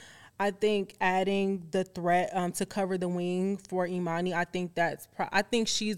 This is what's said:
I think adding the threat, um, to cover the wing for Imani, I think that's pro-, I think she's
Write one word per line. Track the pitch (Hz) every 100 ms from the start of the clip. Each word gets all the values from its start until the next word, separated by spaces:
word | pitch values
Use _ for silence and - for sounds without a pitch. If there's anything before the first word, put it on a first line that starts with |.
| - - - -
I | 202
think | 190 208 208 190 -
adding | 185 185 190 196 196 196 165
the | 190 185
threat, | 180 170 175 175
um, | 190 175
to | - 185
cover | 214 190 185
the | 180
wing | 175 180 180 190 196
for | - 185 175
Imani, | 180 175 165 180
I | 170
think | 175 185 180 170
that's | 165 151 -
pro-, | - 180
I | 190
think | 214 240 220
she's | - 214